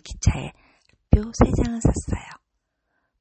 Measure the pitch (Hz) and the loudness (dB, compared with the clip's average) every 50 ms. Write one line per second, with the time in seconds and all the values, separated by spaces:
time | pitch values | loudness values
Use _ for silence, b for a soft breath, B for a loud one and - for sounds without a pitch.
0 | - - - - - - - 143 127 139 - b b b b b b b b b | -4 -10 -6 0 0 2 2 0 -2 -10 -12 b b b b b b b b b
1 | _ - - 214 214 233 - - - - - - 247 240 233 226 - - - - | _ -2 -2 -2 0 0 2 2 4 4 4 2 0 0 0 0 0 0 0 0
2 | - - - - - - - - _ _ _ _ _ _ _ _ _ _ _ _ | -4 -6 -6 -6 -6 -10 -20 -20 _ _ _ _ _ _ _ _ _ _ _ _
3 | _ _ _ _ | _ _ _ _